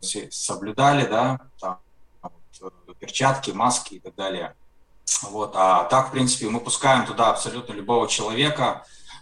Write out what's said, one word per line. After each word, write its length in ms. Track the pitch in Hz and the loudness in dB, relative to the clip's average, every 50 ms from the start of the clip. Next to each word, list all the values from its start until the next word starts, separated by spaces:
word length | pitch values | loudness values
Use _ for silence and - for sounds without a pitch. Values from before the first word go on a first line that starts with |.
все 280 | - - - 104 92 - | -8 -8 -6 -8 -8 -10
соблюдали, 760 | - - - - - 90 98 104 104 - 135 143 143 139 135 | -10 -8 -6 -6 -6 -6 -6 -6 0 4 4 4 6 4 2
да, 340 | - 107 131 147 135 131 131 - - - - | 2 2 2 2 0 0 -4 -8 -14 -18 -10
там, 180 | - - - - - _ _ _ - _ _ - - - - - - - - - | -8 -8 -8 -10 -14 _ _ _ -20 _ _ -18 -18 -18 -18 -18 -20 -20 -20 -16
вот, 140 | 95 95 _ _ _ - | -18 -18 _ _ _ -20
э, 40 | 117 - | -20 -18
перчатки, 520 | - - - - 131 135 135 135 - - | -14 -8 -4 0 2 2 2 0 -2 -6
маски 420 | 92 98 - - - - - - 98 | -2 0 2 2 2 0 -4 -8 -16
и 60 | 95 | -16
так 140 | - 92 - | -18 -18 -12
далее. 380 | - 98 95 95 90 - - - _ - - _ _ _ _ _ - - - - - | -8 -6 -6 -6 -6 -8 -10 -12 _ -20 -20 _ _ _ _ _ -10 -4 -4 -4 -4
Вот. 320 | - 98 101 107 104 101 - | -4 -6 -6 -6 -6 -4 0
А 300 | 95 95 92 95 - - | 4 4 6 6 4 4
так, 240 | - 135 131 127 - | 4 4 2 2 2
в 20 | |
принципе, 380 | - 131 127 123 - - 113 107 | 0 0 2 2 0 0 -2 -2
мы 100 | 113 120 | -4 -4
пускаем 460 | - - - - - 139 131 123 110 | -2 -4 -4 2 4 4 4 4 2
туда 240 | 107 110 117 117 - | -2 0 2 4 4
абсолютно 420 | - - - 107 107 123 - - | 4 0 -2 -6 -6 -8 -10 -10
любого 380 | 104 101 98 104 120 117 110 104 | -10 -8 -2 2 2 4 4 2
человека, 760 | - - 107 107 110 123 143 151 - 147 127 107 101 - - - - - - - - - | 0 -2 -2 -2 0 2 2 2 2 0 0 -2 -2 -4 -12 -20 -20 -20 -20 -20 -20 -20